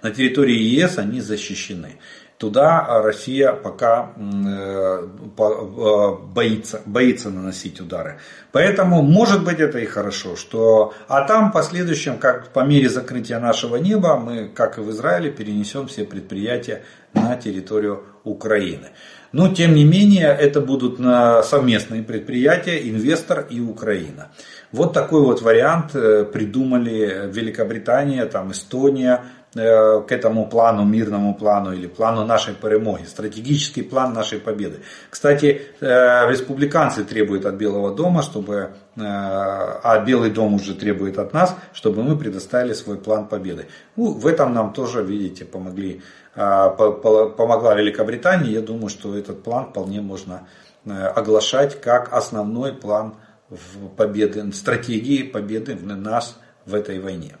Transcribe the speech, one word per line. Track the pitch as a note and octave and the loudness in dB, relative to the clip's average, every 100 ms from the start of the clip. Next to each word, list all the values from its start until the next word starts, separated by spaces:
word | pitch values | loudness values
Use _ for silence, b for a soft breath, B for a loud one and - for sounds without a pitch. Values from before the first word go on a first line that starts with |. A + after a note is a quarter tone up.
На | A2+ | -8
территории | G#2 B2+ B2+ C#3 A#2 | -2 0 2 2 2
Е | A2 C3 F3 | 2 2 2
С | - | 0
они | G#2 B2+ | -6 -6
защищены. | G#2 G#2 - G2 - F#2+ F2+ - B B B _ | -6 -8 -8 -10 -10 -12 -14 -18 B B B _
Туда, | A2 G#2+ D3 E3 | -2 4 4 4
а, | C3+ A2+ | 2 2
Россия | G#2+ G#2 - C3+ C3+ | 2 -2 -6 2 2
пока, | - G2+ F#2+ A#2+ A#2 A#2 - | 2 -6 -2 2 2 0 -10
м, | G2+ G2+ G2 | -8 -4 -4
э, | G2 G2 G2 F#2+ F#2 F2 F#2 A2 G2 | -4 -6 -2 -2 -2 -6 -14 -18 -2
по-, | G#2+ G#2+ G#2+ G2+ A2 G#2 G2+ G2 | 0 0 -6 -2 2 4 2 0
э, | G2 | -8
боится, | F#2+ A2+ A2 - G#2+ - | -2 -2 -2 -6 -12 -4
боится | G#2+ B2+ - G#2+ | 2 2 2 -4
наносить | F#2+ F#2+ F2+ F#2+ - | -10 -10 -10 -14 -14
удары. | F2+ F2 D#2 - B B B | -12 -10 -10 -12 B B B
Поэтому, | - F3+ G3+ F#3 F3 | 2 2 2 4 6
может | C#3+ F3+ A3+ G3 | 6 6 6 4
быть, | E3 D#3+ | 2 0
это | D3+ B2 | 0 0
и | |
хорошо, | A2 G#2+ G2+ F#2+ F#2 E2+ | -6 -6 -6 -6 -10 -12
что... | - A2+ A2+ A2 G#2+ B B | -8 0 6 6 4 B B
а | C3+ C#3+ | 0 4
там | A3 G#3+ | 4 4
в | |
последующем, | E3+ - F3 F3 D3 - A#2 | 2 0 -2 -2 -2 -4 0
как | C3+ B2 - | 0 0 -2
по | - | 0
мере | C3+ C#3+ C3 | 4 6 4
закрытия | A#2+ B2 B2 A2 A#2 | 0 -4 -8 -6 -4
нашего | A#2+ A2+ A#2+ A#2+ | 0 -2 0 -2
неба, | F3 G#3+ F3 C#3+ | 2 2 4 2
мы, | A#2 A#2 G#2 | 0 -8 -8
как | - A2+ - | -2 -2 -2
и | |
в | G#2+ | -8
Израиле, | A2 C#3 F3 D#3+ | -4 0 0 -2
перенесем | - G#2 G#2 G#2 C#3 C3+ | -6 -6 -4 -4 -6 -10
все | - | -8
предприятия | G2+ G2+ F#2 G2 G#2+ B2 - G#2+ B B B G#2+ | -10 -10 -10 -8 -4 -6 -6 -12 B B B -2
на | A2+ B2 | 0 -2
территорию | A2+ F#2+ F2+ G#2+ G#2 G2 - - | -6 -8 -4 -2 -2 -6 -12 -16
Украины. | - G2 A2 G#2+ F#2 D#2+ - B B B B | -10 -8 -2 0 -2 -8 -14 B B B B
Но, | C#3 F#3 | 2 2
тем | F#3 E3+ | 4 4
не | D#3 | 8
менее, | D3 F3+ G#3 G3 D#3 C#3+ | 8 8 8 8 6 4
это | C#3+ C#3+ | 4 2
будут | B2+ C3+ B2 B2 | 0 0 -2 0
на | B2+ B2 A#2+ A#2 | 2 4 6 6
совместные | A2 C#3+ B2+ A2+ - A2+ | 4 2 2 2 -2 -8
предприятия | G#2+ A2+ - B2 C3+ F3 F3 E3 B2 | -6 -8 -4 2 4 2 0 -4 -4
"Инвестор" | A2 A2+ D#3+ - D#3+ - | -2 0 0 0 -4 -4
и | A#2+ | -6
"Украина". | A#2 G#2 A2 G2 D#2+ C#2+ - B B B B | -8 -6 -4 -4 -6 -14 -20 B B B B
Вот | A2+ E3+ | 0 2
такой | - C#3+ D#3+ | 2 2 4
вот | C3+ A#2+ | 4 4
вариант, | A2+ A2+ C3 E3+ D#3+ | 4 6 6 2 -2
э, | C#3 A2 G#2+ | 0 4 4
придумали | G#2 - G#2 B2+ C3 B2 A#2+ A2 G#2+ F#2+ G2+ | 2 -4 -4 -2 0 0 0 -2 -2 -2 -6
Великобритания, | G2 A2 G#2 G#2+ A2+ G2+ B2 C#3+ C3 A2+ | -6 -6 -4 -4 -4 0 0 0 -2 -2
там, | G#2 F#2+ | -4 -6
Эстония, | - - B2+ C#3 C3+ B2+ B2 B B _ | -10 -8 0 2 2 2 0 B B _
э, | A2+ A2+ A2+ A2 G#2+ G#2 | -4 4 6 6 4 2
к | |
этому | A#2+ A2+ A2 G#2+ | -2 0 0 0
плану, | A#2 A2+ G#2+ | 2 4 4
мирному | G#2 A2 A2 G#2 G2+ | 2 2 0 -2 -2
плану | G2 G#2 G#2 F#2+ | -2 0 0 -2
или | F#2 F2+ | -8 -10
плану | - A2+ A2+ | -4 -2 0
нашей | A2+ A2+ A2+ | 0 -2 -2
перемоги, | G#2+ G#2+ G#2+ A2 F#2 | -8 0 0 0 -6
стратегический | E2+ - G#2+ G#2+ A#2+ D3 - - | -10 -12 -10 -10 -2 -2 -2 -8
план | A2 C3 B2+ | -4 -2 -2
нашей | A2+ G#2 G#2+ | -4 -6 -6
победы. | - G#2 F#2+ D2+ B B B | -6 -6 -6 -10 B B B
Кстати, | - D3 C#3+ D3 C#3 B - | -2 2 4 4 0 B -8
э, | C3+ B2+ B2+ B2 - | 2 4 6 6 4
республиканцы | C3 B2+ C#3 C#3+ E3 C#3+ - | 0 -4 -4 0 2 0 -2
требуют | G2+ A2 G2+ G2 G2 | -6 -2 -2 0 -4
от | |
Белого | F#2+ G#2 G2+ G2+ | -4 -4 -2 -4
дома, | G2 E3+ F3 | -2 0 0
чтобы, | - A2 G2 | -2 -6 -6
э, | G#2 F#2+ - _ - | -6 -8 -12 _ -12
а | G#2 G2+ G2 F#2+ G2 G2 - - A#2+ A2 G#2 | -8 -6 -4 -4 -4 -4 -6 -4 2 2 4
Белый | B2 A2+ | 2 2
дом | G#2 G#2+ | 0 0
уже | G2+ F#2+ | 0 -2
требует | F#2 G#2 G2 G2 F#2 | -6 -4 -2 -4 -6
от | G2+ | -4
нас, | D3+ F3+ - B | 0 0 0 B
чтобы | - - G2+ | -4 -2 -2
мы | B2 D3+ | -2 -2
предоставили | A#2 F#2+ - B2 B2 | -2 -8 -4 -2 -2
свой | G#2+ - G2+ | -6 -8 -12
план | G#2+ G#2+ G#2 | -2 -4 -2
победы. | G#2 F#2+ E2 - B B - | -8 -8 -12 -14 B B -4
Ну, | A3+ | -4
в | - C#3 | 0 0
этом | D#3+ C3+ | 2 2
нам | A#2+ G#2+ | 0 -2
тоже, | G#2 B2 A#2+ | -4 -6 -4
видите, | F#2+ G#2 F#2+ E2+ | -4 -6 -6 -10
помогли, | F2 F#2+ F#2 F#2 F#2+ F2+ B B B - | -16 -14 -12 -10 -10 -10 B B B -4
а, | G2+ G2 F#2+ | 0 4 4
по-, | - G#2+ | 4 2
по-, | G2 A2+ A2 A2 | 2 2 4 2
помогла | G#2+ A2+ A2+ A#2 | 0 2 2 4
Великобритания. | G#2 G#2 G#2 G#2+ B2 F3 F#3 C3+ | 2 2 0 -4 -2 0 0 0
Я | G#2+ | -4
думаю, | G#2+ A2+ G#2+ | -6 -8 -8
что | - G#2 G2+ | -10 -10 -10
этот | G2+ G2+ | -10 -12
план | - A#2+ C3 | -6 -6 -6
вполне | - F#2 G2+ | -10 -8 -8
можно, | G2+ F#2+ F#2 F2+ - b b b - | -10 -12 -14 -16 -18 b b b -16
э, | |
оглашать | G2 F#2+ - G#2 A2 - C3 C#3+ - | -6 -4 -4 2 2 2 0 0 -2
как | A#2+ A#2+ B2 | 0 0 2
основной | B2+ A2+ A2 G#2 A#2 C3+ | -4 -4 -6 -6 -4 -6
план | - G2+ G#2 A2 G#2+ b b _ | -8 -4 -4 -4 -12 b b _
в | F2 F2+ G2 G2 - | -20 -20 -18 -18 -4
победы, | G#2+ G2+ G#2 G#2+ G2+ | -2 0 -2 -2 -8
стратегии | - - B2 - A2 A#2+ C#3 | -8 -4 -4 -2 -6 -2 -2
победы | B2+ A2+ G2+ A2 B2+ | -2 -8 -8 -8 -8
в | G#2 | -12
нас | F2+ G2+ G2+ A2+ - - b b - | -10 -10 -4 -4 -4 -14 b b -8
в | |
этой | G#2 G#2 F#2+ | -6 -6 -10
войне. | F#2+ F#2 D2 - | -10 -12 -14 -18